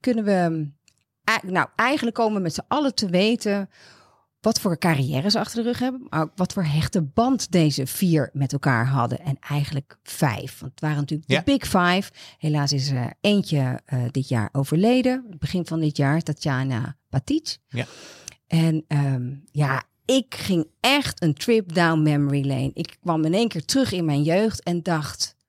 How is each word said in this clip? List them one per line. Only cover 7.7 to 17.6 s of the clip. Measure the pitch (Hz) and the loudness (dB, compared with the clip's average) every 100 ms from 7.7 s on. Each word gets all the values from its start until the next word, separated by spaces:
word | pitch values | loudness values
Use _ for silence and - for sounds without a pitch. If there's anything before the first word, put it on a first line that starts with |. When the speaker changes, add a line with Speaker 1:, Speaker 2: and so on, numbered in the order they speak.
| 143 131 | 2 -4
Speaker 1:
vier | - 190 160 135 | 0 2 2 2
met | 139 135 | -2 -2
elkaar | 143 - 123 120 | 0 2 2 2
hadden. | 135 117 127 | 2 0 -2
En | 156 135 | -4 -6
eigenlijk | - 143 143 139 - - | -4 -4 -2 -4 -8 -18
vijf, | - - 147 101 90 - | -16 -2 -2 -2 -8 -12
want | 135 | -16
het | - | -8
waren | 151 147 | -4 -2
natuurlijk | 143 151 - | -2 -6 0
de | |
Speaker 2:
Ja. | 135 | 0
Speaker 1:
Big | 175 277 | 2 0
Five. | - 190 175 180 202 - - - | 2 2 4 2 -2 -10 -20 -6
Helaas | 156 151 143 | -2 0 0
is | 143 135 | 0 0
er | 135 123 - | -2 -2 -2
eentje, | 202 202 - 147 131 123 | 2 2 2 0 0 -2
eh, | _ 127 123 | _ -4 -2
dit | 135 135 | -2 -2
jaar | 123 104 | -2 -2
overleden, | 131 139 156 208 254 254 254 240 170 | -2 0 2 4 4 2 -2 -6 -8
begin | - 180 170 | -4 -4 -4
van | 165 | -2
dit | 156 147 | -2 2
jaar, | 139 156 | 2 2
Tatjana | 160 147 - 131 135 120 - - _ | -2 -4 -2 -2 -2 -4 -6 -10 _
Patic. | 131 - 302 311 - | -6 -2 -4 -4 -12